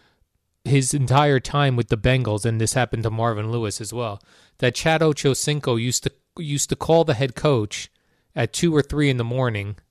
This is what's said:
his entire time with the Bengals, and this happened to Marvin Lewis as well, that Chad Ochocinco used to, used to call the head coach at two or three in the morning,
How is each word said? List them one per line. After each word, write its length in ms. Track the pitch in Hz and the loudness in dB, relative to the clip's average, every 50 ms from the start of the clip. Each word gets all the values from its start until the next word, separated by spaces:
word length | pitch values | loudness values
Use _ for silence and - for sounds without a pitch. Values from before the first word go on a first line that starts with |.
| _ _ _ _ _ _ _ _ _ _ _ _ - | _ _ _ _ _ _ _ _ _ _ _ _ -2
his 300 | 117 143 135 131 - 147 | 2 2 2 2 2 0
entire 460 | 143 127 113 127 143 147 147 139 123 | 0 2 4 4 4 4 4 2 2
time 360 | - - - 143 143 135 123 | 0 0 0 2 2 2 2
with 140 | 120 113 - | 0 0 0
the 80 | 120 | -2
Bengals, 480 | 104 98 127 131 131 120 107 107 104 - | 0 2 2 2 2 2 0 -2 0 0
and 140 | 117 113 110 | 0 0 0
this 140 | 113 - - | 0 0 0
happened 300 | 131 120 - - 113 110 | 0 0 -2 -2 -4 -4
to 60 | 110 | -4
Marvin 400 | 110 113 117 117 110 104 107 110 | -2 -2 -2 -2 -2 -2 -4 -4
Lewis 280 | 117 120 110 101 - - | -4 -4 -4 -4 -6 -8
as 140 | 110 98 110 | -10 -10 -8
well, 260 | 123 120 107 101 - _ _ _ _ _ _ _ - | -6 -6 -6 -8 -10 _ _ _ _ _ _ _ 0
that 160 | 131 123 - | 0 0 0
Chad 260 | - - 160 160 156 | 2 0 2 2 4
Ochocinco 760 | 160 156 143 - - 139 123 - - 151 151 147 - 135 117 113 | 2 2 2 2 2 0 0 0 0 -2 -2 -2 0 -2 0 0
used 220 | 120 127 - - - | 0 -2 -2 -2 -4
to, 80 | - _ _ _ _ - | -6 _ _ _ _ -14
used 320 | - 165 143 143 139 - - | -10 -8 -6 -4 -4 -2 -4
to 60 | - | -4
call 280 | - - - 165 165 160 | -4 0 2 4 4 4
the 100 | 160 127 | 2 2
head 220 | 110 139 131 - | 0 0 -4 -2
coach 560 | - - 151 135 113 104 - - - - - _ _ _ _ _ _ _ _ - | 0 2 2 2 2 0 -2 -6 -10 -12 -14 _ _ _ _ _ _ _ _ -4
at 160 | 143 120 - - | -4 -4 -4 -2
two 220 | - 170 170 156 | 0 0 2 2
or 60 | 147 | 2
three 280 | - - 143 151 147 139 | 0 0 0 0 2 2
in 80 | 127 | 2
the 60 | 120 117 | 0 -2
morning, 540 | 117 123 131 127 120 107 101 98 104 101 - _ _ | -2 -2 -2 -2 -2 -2 -4 -6 -8 -10 -12 _ _